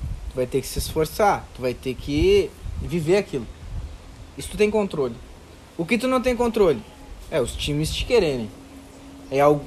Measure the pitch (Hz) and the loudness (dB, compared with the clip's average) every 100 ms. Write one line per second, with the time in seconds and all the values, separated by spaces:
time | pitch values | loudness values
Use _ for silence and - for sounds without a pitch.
0 | - - - 131 123 135 - 139 - 160 | -8 -8 -6 -4 -2 -2 -2 -4 -4 -2
1 | 156 - 208 131 - - 127 123 131 120 | -2 2 2 2 -4 -6 -4 -4 -6 -6
2 | - 147 185 202 160 - - - 131 170 | -2 2 6 4 2 -4 -10 -8 -4 -2
3 | 151 202 196 135 107 - - - - - | 2 2 2 -6 -8 -14 -12 -10 -10 -12
4 | - - - - - - 208 214 196 156 | -18 -18 -18 -14 -6 2 2 4 0 0
5 | 123 117 - - - - - - 170 226 | -2 -4 -16 -20 -20 -20 -12 -6 0 0
6 | 254 262 254 240 240 226 180 117 - - | 2 2 2 2 2 4 4 4 -2 -18
7 | - - - 156 117 - 151 147 156 - | -18 -16 -4 -2 -2 -4 -2 -2 -2 -4
8 | 151 240 160 127 107 - - - - - | 2 4 4 0 -6 -10 -20 -20 -20 -20
9 | - - - 135 147 147 | -20 -18 -2 4 4 4